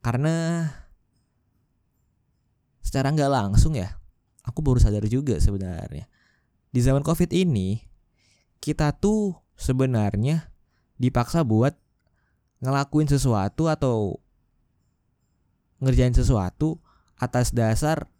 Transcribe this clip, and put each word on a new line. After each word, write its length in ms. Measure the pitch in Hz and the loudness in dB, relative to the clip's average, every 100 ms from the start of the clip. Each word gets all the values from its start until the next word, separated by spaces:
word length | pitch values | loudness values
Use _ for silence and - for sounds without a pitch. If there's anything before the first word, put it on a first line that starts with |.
Karena 640 | 117 120 151 165 165 170 160 - - _ _ _ _ _ _ _ _ _ _ _ _ _ _ _ _ _ _ _ | -4 -2 -2 -2 -2 -2 -4 -8 -20 _ _ _ _ _ _ _ _ _ _ _ _ _ _ _ _ _ _ _
secara 320 | - 139 135 | -6 -2 -2
nggak 160 | 151 139 | 0 0
langsung 480 | 135 101 104 160 147 | 0 2 4 4 2
ya, 240 | 92 - - _ _ _ - | -8 -12 -20 _ _ _ -10
aku 160 | - | -4
baru 160 | 147 123 | 0 4
sadar 240 | 113 104 | 4 2
juga 320 | 104 123 147 90 | -2 -2 -2 0
sebenarnya. 720 | 101 101 92 82 - - - _ _ _ _ _ _ | 0 0 -8 -10 -12 -14 -16 _ _ _ _ _ _
Di 80 | 127 | 0
zaman 240 | 123 135 | 2 2
covid 240 | 135 160 180 175 | 0 -2 0 0
ini, 480 | 185 117 92 110 - _ _ _ _ _ _ _ | 0 0 -2 -4 -8 _ _ _ _ _ _ _
kita 320 | - 147 151 147 | -8 -2 -2 0
tuh 400 | 202 220 208 175 _ _ | 0 0 -2 -6 _ _
sebenarnya 880 | - 127 131 120 104 101 120 160 - - _ _ _ _ | -4 0 0 0 0 0 0 -2 -4 -20 _ _ _ _
dipaksa 480 | 127 123 120 170 | -2 0 -2 0
buat 320 | 135 110 127 - _ _ _ _ _ _ _ _ | 2 2 2 -2 _ _ _ _ _ _ _ _
ngelakuin 480 | 127 139 143 151 151 | -4 -2 0 0 2
sesuatu 560 | 139 131 107 98 - 160 | 2 2 0 -2 -2 -2
atau 480 | 156 135 113 101 - _ _ _ _ _ _ _ _ _ _ _ _ _ _ _ _ | 0 0 0 -2 -6 _ _ _ _ _ _ _ _ _ _ _ _ _ _ _ _
ngerjain 320 | 135 127 127 123 | 0 4 4 4
sesuatu 640 | 117 120 90 _ 151 160 _ _ _ _ | 4 2 0 _ -4 -4 _ _ _ _
atas 320 | 123 127 123 | -4 0 0
dasar 560 | 120 113 113 151 156 - | 0 0 2 0 -2 -6